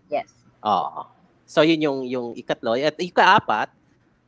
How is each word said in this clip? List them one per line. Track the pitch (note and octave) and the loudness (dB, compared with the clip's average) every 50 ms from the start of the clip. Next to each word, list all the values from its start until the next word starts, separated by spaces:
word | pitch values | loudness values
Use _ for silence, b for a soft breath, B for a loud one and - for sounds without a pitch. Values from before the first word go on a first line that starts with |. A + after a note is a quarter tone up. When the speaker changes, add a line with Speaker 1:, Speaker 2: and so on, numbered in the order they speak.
| _ _ | _ _
Speaker 1:
Yes. | D3 C#3 - - _ _ _ _ _ _ - | -8 -8 -8 -8 _ _ _ _ _ _ -2
Speaker 2:
Oo. | G#3+ G3+ F3 C#3 D3+ - - - - _ _ _ _ _ _ _ | 0 0 0 -2 -4 -8 -12 -16 -16 _ _ _ _ _ _ _
So, | _ - E3 | _ 0 2
yun | D3+ E3 E3 D#3 | 2 2 2 0
yung, | D#3 D3 C3+ C3+ C3 | 0 -2 -4 -4 -6
yung | B2 B2+ B2+ A#2+ A#2 A2+ | -6 -6 -6 -6 -8 -10
ikatlo. | B2 - - D3 - - A#2 A2+ | -12 -8 -8 -8 -6 -4 -2 -2
At | C3 D3 D3+ D3 - | 0 -2 -2 -4 -4
ikaapat, | F3+ F3+ - B3+ G3 F3+ G3 A3+ - - A2 G#2+ B2+ - _ _ _ _ _ _ _ _ _ _ _ | -8 -2 2 4 6 6 6 4 4 0 -2 -2 -4 -6 _ _ _ _ _ _ _ _ _ _ _